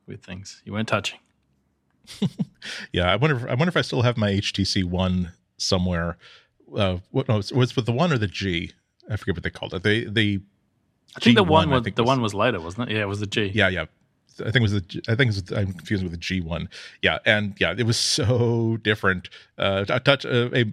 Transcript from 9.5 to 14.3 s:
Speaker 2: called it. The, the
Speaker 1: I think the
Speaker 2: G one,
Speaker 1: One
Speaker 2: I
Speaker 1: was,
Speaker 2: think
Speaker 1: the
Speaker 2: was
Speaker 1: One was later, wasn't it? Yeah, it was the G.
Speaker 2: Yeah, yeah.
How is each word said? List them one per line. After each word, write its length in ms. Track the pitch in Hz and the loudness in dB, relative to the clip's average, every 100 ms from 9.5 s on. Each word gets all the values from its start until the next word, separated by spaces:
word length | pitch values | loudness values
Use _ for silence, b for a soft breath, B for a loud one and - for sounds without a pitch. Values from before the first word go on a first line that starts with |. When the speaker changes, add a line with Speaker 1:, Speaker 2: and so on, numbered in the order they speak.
Speaker 2:
called 240 | - - | -8 -8
it. 80 | 90 | -2
The, 260 | 104 107 - | 0 0 0
the 320 | 104 104 98 - _ _ _ _ _ _ - | 2 2 0 -4 _ _ _ _ _ _ 0
Speaker 1:
I 40 | |
think 160 | 233 220 | 6 6
the 80 | |
Speaker 2:
G 60 | 180 | 6
one, 180 | 156 156 | 6 6
Speaker 1:
One 40 | |
Speaker 2:
I 20 | 131 | 2
Speaker 1:
was, 80 | |
Speaker 2:
think 120 | 110 95 | 0 0
Speaker 1:
the 80 | |
Speaker 2:
was 40 | 117 | 2
Speaker 1:
One 140 | 135 | 2
was 120 | 110 | 0
later, 260 | 98 120 98 | 0 0 0
wasn't 300 | 82 95 120 | -6 -8 -4
it? 40 | |
Yeah, 80 | 107 | -2
it 60 | 101 | -2
was 120 | 101 | -4
the 60 | 104 | -4
G. 240 | 117 101 | -2 0
Speaker 2:
Yeah, 160 | 104 95 | 2 2
yeah. 180 | 87 80 _ _ _ _ | 2 -6 _ _ _ _